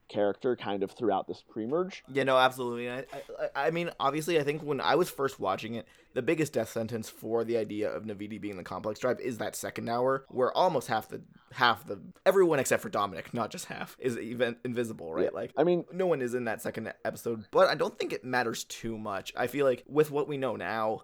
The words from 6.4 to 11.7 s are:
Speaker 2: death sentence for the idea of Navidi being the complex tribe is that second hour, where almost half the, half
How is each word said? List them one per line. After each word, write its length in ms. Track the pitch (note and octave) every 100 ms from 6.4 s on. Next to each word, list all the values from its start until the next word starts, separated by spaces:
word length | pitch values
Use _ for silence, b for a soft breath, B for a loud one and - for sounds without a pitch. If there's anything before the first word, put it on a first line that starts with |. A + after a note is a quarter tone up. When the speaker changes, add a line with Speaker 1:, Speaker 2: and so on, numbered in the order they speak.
| D3+
Speaker 2:
death 160 | B2 A2
sentence 400 | A#2 A2+ A#2 A2
for 340 | - A2 A#2
the 140 | A2+ A#2
idea 320 | G#2 G#2 G#2
of 120 | -
Navidi 360 | G#2+ G2 G#2 G#2+
being 160 | G2+ F#2+
the 80 |
complex 360 | E2 F#2 G#2+ G#2
tribe 180 | B2+ A2+
is 180 | C3 A2
that 140 | G2+
second 360 | - G2+ - A#2
hour, 340 | A#2+ C3 C3+ -
where 200 | A#2+ A#2+ C3
almost 320 | F3+ C#3+ -
half 220 | A2 -
the, 120 | A2+ - - _
half 340 | - A#2+